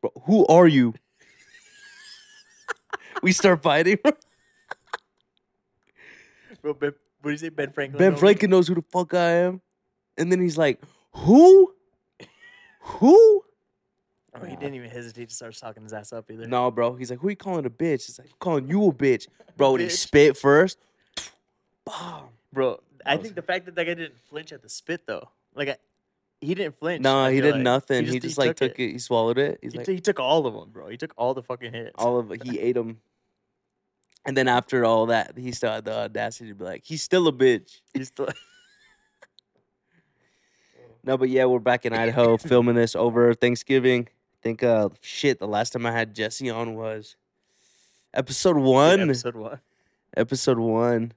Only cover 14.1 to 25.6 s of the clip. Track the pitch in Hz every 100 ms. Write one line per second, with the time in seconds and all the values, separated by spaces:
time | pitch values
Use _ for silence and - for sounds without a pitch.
14.1 | _ _ 123 - - 143 135 120 120 117
15.1 | 110 117 - 117 113 120 110 110 107 104
16.1 | 117 - 113 113 123 123 117 117 123 123
17.1 | 123 180 202 196 175 131 113 165 139 -
18.1 | - - _ 185 156 131 190 208 135 139
19.1 | 120 - _ - - 139 131 117 - -
20.1 | 147 147 139 139 143 190 - _ _ _
21.1 | - - _ _ _ _ _ - - 175
22.1 | 160 123 _ _ 135 131 104 _ _ -
23.1 | 139 220 180 170 185 180 170 165 170 160
24.1 | 120 _ 151 156 143 - - - 170 -
25.1 | 104 - _ _ -